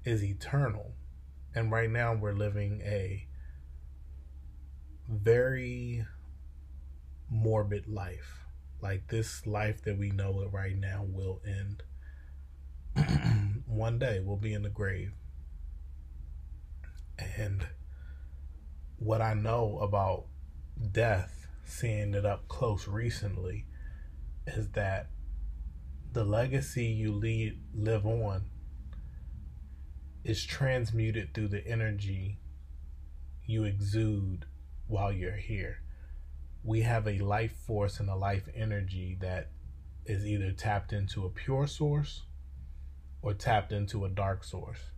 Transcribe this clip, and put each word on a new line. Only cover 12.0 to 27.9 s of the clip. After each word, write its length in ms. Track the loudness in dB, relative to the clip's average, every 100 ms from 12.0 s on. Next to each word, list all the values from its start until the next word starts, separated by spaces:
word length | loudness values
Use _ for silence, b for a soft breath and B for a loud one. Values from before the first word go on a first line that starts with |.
| B B B B B B -12 -10 -2 4
<clears throat> 680 | 6 8 8 6 6 0 2
one 320 | 2 4 4
day. 220 | 4 2
We'll 140 | 2 2
be 160 | 2
in 80 | 0
the 80 | 0
grave. 420 | 0 0 0 -2 -6 -10 -10 -8 -8 -8 -8 -8 -10 -10 -10 -8 -8 -8 -10 -8 -10 -10 -10 -10 -6 -4 -2
And 300 | 0 0 -2 -6 -10 B B B B B B -10 -12 -10 -10 -2
what 240 | 4 6
I 140 | 6
know 440 | 4 4 4 4 2
about 440 | 4 4 4 2 -2 -10 -10 -10 -8 -2 2
death, 540 | 6 6 6 2 -6 -10 -10
seeing 500 | -8 -2 0 2 2
it 100 | 4
up 240 | 4 2 -2
close 400 | 2 2 2 0
recently, 800 | 0 0 0 -2 0 -2 -2 -6 B B B B B B -6 -4
is 240 | -2 0
that 400 | 2 2 2 -2 -6 -4 -2 -4 -4 -6 -6 -8 -8 -2
the 120 | 2
legacy 640 | 4 4 4 2 2 0 2
you 260 | 2 2
lead, 480 | 2 2 2 2 -2 -6
live 320 | 0 2